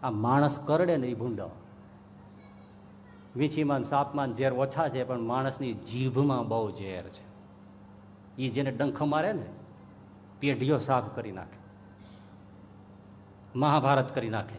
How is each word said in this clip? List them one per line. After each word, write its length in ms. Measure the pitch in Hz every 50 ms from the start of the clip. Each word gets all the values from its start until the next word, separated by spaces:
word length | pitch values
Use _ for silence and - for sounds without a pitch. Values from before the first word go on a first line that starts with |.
| -
આ 80 | 131
માણસ 500 | 113 107 107 120 131 139 147 147 143 -
કરડે 360 | - - 147 160 180 175 170
ને 100 | 151 127
એ 80 | 127 123
ભૂંડો. 360 | 107 113 123 113 98 95 82 - - - - - - - - - - - - - - - - - - - - - - - - - - - - - - - - - - - - -
વીંછીમાં 420 | 120 143 147 - 156 156 139 143 135
ને 60 | 120
સાપમાં 520 | - 143 139 143 139 - 147 139 131 117
ઝેર 160 | 107 131 135 127
ઓછા 360 | 123 135 135 - 151 165 147
છે, 160 | 123 131 123
પણ 160 | 117 127 120
માણસની 540 | 117 113 120 131 135 135 131 135 139 127 113
જીભમાં 760 | 98 - - 110 123 131 131 127 131 139 143 135 123 117 107
બહુ 220 | 110 113 110 104
ઝેર 320 | - - 101 98 95 90 85
છે. 220 | - - - - - - - - - - - - - - - - - - - - - - - - - - - 131
એ 60 | 131
જેને 220 | 110 127 143 135
ડંખ 320 | 123 113 143 143 - - 147
મારે 300 | 147 143 156 156 196 220
ને, 140 | 175 110 - - - - - - - - - - - - - - - - - - -
પેઢીઓ 380 | - 143 139 110 127 135 151 135
સાફ 380 | - - 135 127 117 101 -
કરી 160 | - - 104 95
નાખે, 260 | 92 90 - - - - - - - - - - - - - - - - - - - - - - - - - - - - - - - - - - - - - - - - - -
મહાભારત 580 | 123 135 151 143 156 131 135 143 135 131 135 -
કરી 140 | 135 117 113
નાખે. 300 | 107 110 104 - -